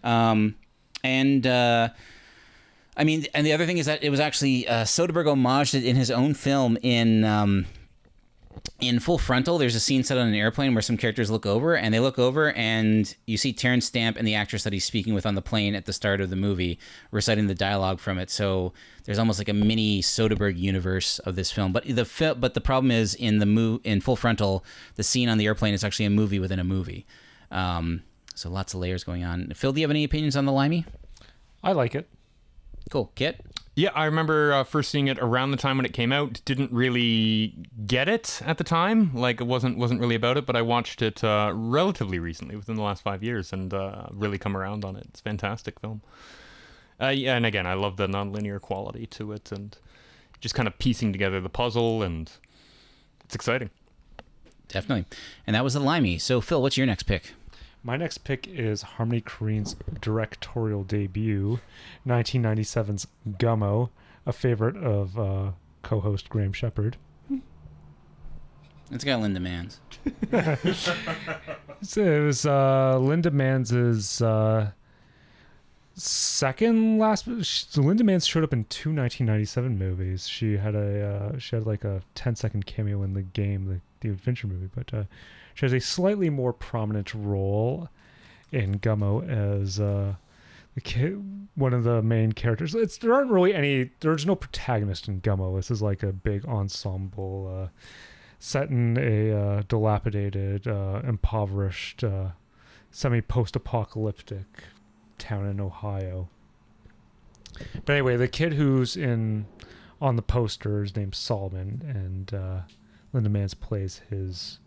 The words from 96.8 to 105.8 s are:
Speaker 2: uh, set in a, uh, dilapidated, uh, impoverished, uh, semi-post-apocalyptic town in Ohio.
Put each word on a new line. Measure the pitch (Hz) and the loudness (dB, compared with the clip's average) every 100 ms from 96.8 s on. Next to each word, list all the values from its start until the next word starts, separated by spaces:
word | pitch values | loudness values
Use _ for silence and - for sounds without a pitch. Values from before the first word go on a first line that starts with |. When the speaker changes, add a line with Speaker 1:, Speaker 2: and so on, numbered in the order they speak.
| 101 95 95 98 95 98 95 92 | -6 -6 -8 -8 -8 -8 -8 -8
Speaker 2:
uh, | 95 _ - - - - - _ | -8 _ -20 -20 -20 -20 -20 _
set | - 139 147 | -6 -4 -2
in | 127 120 117 | 0 2 2
a, | 135 107 110 104 | 2 2 2 2
uh, | 101 101 101 | 0 -2 0
dilapidated, | 113 107 104 117 104 101 98 98 101 113 | 0 2 2 0 -2 -2 -2 -4 -4 -4
uh, | 104 98 98 | -4 -2 -4
impoverished, | 131 110 - 110 101 98 98 87 - - | -2 -2 0 0 -2 0 -2 -4 -12 -4
uh, | 113 98 92 87 _ _ - - _ | -4 -2 -4 -8 _ _ -20 -20 _
semi-post-apocalyptic | - 135 120 - 123 110 123 - 120 104 110 110 101 - 101 98 - - - _ _ _ - | -4 0 0 2 0 0 -4 -4 -4 -4 -4 -4 -6 -12 -12 -12 -18 -20 -20 _ _ _ -18
town | - 104 101 | -6 -4 -2
in | 98 | -4
Ohio. | 98 - | -6 -6